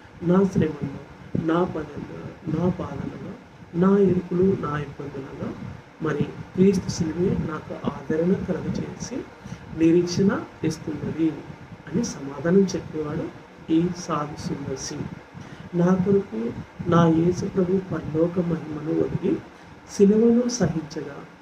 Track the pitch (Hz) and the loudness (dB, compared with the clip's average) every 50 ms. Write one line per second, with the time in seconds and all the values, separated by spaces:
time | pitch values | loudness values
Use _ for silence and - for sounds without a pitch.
0 | - - - - 175 170 180 190 202 185 - - 160 156 147 - 143 139 135 139 | -20 -20 -12 -4 0 2 4 4 4 4 4 2 2 0 0 -4 -6 -8 -8 -10
1 | - - - - - - - - 165 160 160 175 185 185 - 160 151 147 143 - | -14 -16 -20 -20 -12 -6 -4 -2 0 2 2 2 0 0 -2 -6 -8 -8 -10 -12
2 | - - - - - - - - - 165 156 160 175 180 - - 147 - - - | -12 -12 -12 -12 -12 -14 -14 -10 -8 -4 -2 0 0 0 0 -2 -4 -8 -8 -8
3 | - - - - - - - - - - - - - - - 170 180 196 196 202 | -8 -8 -8 -10 -12 -12 -14 -14 -18 -20 -20 -20 -16 -6 0 2 4 6 6 6
4 | 196 185 170 180 - - 185 175 185 196 - - 160 147 147 147 143 135 - - | 6 4 4 2 0 -2 0 2 4 4 2 2 0 -2 -4 -4 -6 -6 -8 -10
5 | 139 139 139 139 135 143 135 - - - - - - - - - - - - - | -10 -10 -10 -10 -10 -10 -10 -8 -8 -8 -8 -10 -10 -12 -12 -14 -16 -18 -12 -6
6 | 160 151 143 143 143 - - - - - - 185 185 202 190 185 - - - - | -4 -2 -2 -2 -2 -4 -6 -12 -12 -4 2 4 6 6 6 4 0 -2 -2 -2
7 | 170 160 156 175 180 196 - 170 151 - 156 151 - - - - - - - - | -2 -2 0 0 0 2 2 0 -2 -2 -4 -8 -8 -10 -10 -6 -6 -6 -6 -6
8 | - - 156 156 170 180 190 - - - 165 - - - - - - - - - | -6 -2 0 2 2 2 2 0 0 -4 -4 -4 -4 -4 -4 -4 -6 -8 -8 -10
9 | - - 240 - - - - - - - - - - - - 160 160 165 165 175 | -10 -10 -10 -10 -10 -12 -14 -18 -16 -16 -14 -14 -14 -8 -2 2 4 6 6 6
10 | 175 175 - 185 190 202 254 320 349 - - - - 165 160 - - 156 151 143 | 4 2 2 4 4 4 4 2 -2 -8 -10 -6 -4 -4 -4 -4 -6 -8 -6 -6
11 | 143 147 143 151 165 160 147 139 - - - - - - - - - - 160 214 | -6 -4 -2 0 0 0 0 -2 -10 -14 -16 -16 -18 -18 -18 -18 -8 -4 -2 -2
12 | 240 185 - 143 139 139 143 143 147 170 185 202 196 180 - 160 - - - 156 | -2 -2 -4 -8 -10 -10 -8 -4 2 4 6 6 6 4 0 -4 -6 -6 -6 -6
13 | 151 147 160 - - - - - - - - - - - 160 165 170 180 175 - | -6 -4 -4 -4 -6 -6 -10 -14 -20 -20 -20 -10 -2 2 2 2 2 2 -2 -4
14 | - - 156 147 147 147 156 - - - 160 135 143 139 135 135 - - 151 143 | -6 -4 -4 -4 -4 -6 -8 -8 -6 -6 -6 -6 -6 -8 -8 -8 -8 -8 -8 -8
15 | 120 - - - - - - - - - - - - - - 170 170 180 190 185 | -8 -8 -10 -14 -18 -18 -18 -18 -18 -16 -16 -16 -12 -4 0 2 4 4 4 4
16 | - 202 196 196 196 - 220 220 233 - - - - - - - - 175 170 170 | 4 4 4 2 2 0 -6 -6 -6 -6 -6 -8 -12 -12 -12 -6 0 2 4 6
17 | 170 165 160 165 165 180 180 - 202 196 - 190 180 175 190 190 - - 165 151 | 6 6 6 4 4 2 2 0 -2 -2 0 0 0 2 2 0 0 -2 -6 -6
18 | 139 147 151 156 165 175 175 190 170 170 160 143 - 156 151 151 147 160 165 160 | -4 -2 0 2 2 2 2 0 0 0 0 -2 -4 -6 -8 -6 -4 -2 0 0
19 | 156 135 - - - 214 - - - - - - - - - - - - - - | 0 0 -2 -2 0 0 -2 -2 -4 -10 -20 -20 -20 -20 -20 -20 -20 -4 2 6
20 | 202 196 214 220 233 233 233 240 247 240 - - - - 151 160 151 - - 160 | 6 8 8 8 6 6 6 6 4 2 0 0 0 0 0 -2 -6 -6 -8 -8
21 | 135 139 143 - - - - - | -8 -10 -10 -14 -16 -16 -18 -14